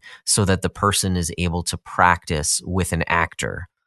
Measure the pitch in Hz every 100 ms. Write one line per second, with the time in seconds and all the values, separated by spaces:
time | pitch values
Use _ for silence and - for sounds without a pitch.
0 | - - - - 95 92 90 - 101 -
1 | 98 90 85 - 87 87 85 - - -
2 | 90 85 - 80 76 - - 92 87 82
3 | - 85 80 - 55 50 85 _